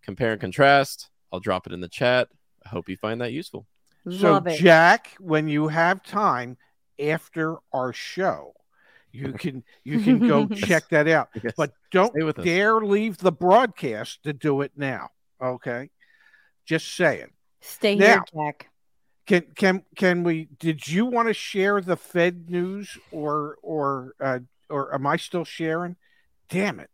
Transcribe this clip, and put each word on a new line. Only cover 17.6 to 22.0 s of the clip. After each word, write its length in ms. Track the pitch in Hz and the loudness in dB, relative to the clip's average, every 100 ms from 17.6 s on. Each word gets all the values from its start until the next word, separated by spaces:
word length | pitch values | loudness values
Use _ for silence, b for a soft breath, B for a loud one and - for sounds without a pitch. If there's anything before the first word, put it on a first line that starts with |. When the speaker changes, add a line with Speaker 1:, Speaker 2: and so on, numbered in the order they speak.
Speaker 3:
Stay 320 | - - 214 | -20 -2 0
Speaker 2:
Now, 300 | 202 190 392 - | 6 6 6 2
Speaker 3:
here, 100 | 156 | -6
Jack. 240 | 151 - - _ _ _ _ _ - | -8 -8 -20 _ _ _ _ _ 0
Speaker 2:
can, 200 | 180 160 - | 0 0 -2
can, 280 | 190 190 _ - | 0 0 _ -2
can 260 | 185 175 | 0 2
we, 260 | 175 160 160 139 | -2 -4 -8 -6
did 280 | 165 156 - | -4 -4 -4
you 200 | 175 247 | -2 0
wanna 260 | 240 226 | 0 -2
share 480 | 214 - 196 196 202 | -4 -6 -2 0 0
the 160 | 180 | -2
Fed 540 | 170 | -6